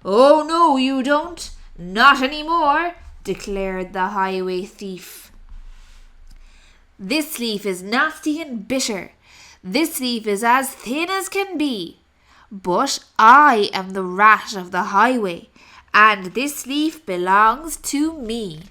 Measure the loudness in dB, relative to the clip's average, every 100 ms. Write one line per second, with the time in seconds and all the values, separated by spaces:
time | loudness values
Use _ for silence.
0 | 0 6 8 6 4 2 4 4 0 -2
1 | 0 0 -2 -10 -16 -16 -20 -18 -10 2
2 | 4 4 0 -4 -2 0 2 0 0 -6
3 | -18 -20 -10 -10 -6 -6 -6 -6 -8 -4
4 | -4 -2 -4 -2 -4 -6 -8 -12 -14 -12
5 | -16 -20 -20 -20 -20 -20 -18 -20 -20 -20
6 | -20 -20 -20 -20 -20 -20 _ _ _ _
7 | -4 -4 -4 -6 -6 -4 -4 -8 -4 -2
8 | -2 -4 -6 -6 -6 -10 -6 -4 -4 -6
9 | -10 _ _ -20 -20 -20 -6 -2 -2 -2
10 | -4 -4 -4 -2 2 0 0 -8 -8 -6
11 | -4 -6 -6 -6 -6 -4 -4 -4 -8 -14
12 | _ _ _ _ _ -14 -2 0 0 -4
13 | _ _ 8 8 8 4 0 -2 -8 -6
14 | -6 2 6 6 2 -12 -8 -4 -2 2
15 | 2 2 -2 -6 -12 _ -20 -20 -2 6
16 | 6 6 -2 -6 -6 -6 -6 -2 -2 -4
17 | -8 -4 2 4 4 2 -6 -12 -6 -2
18 | -2 -4 -8 -8 -8 -12 -18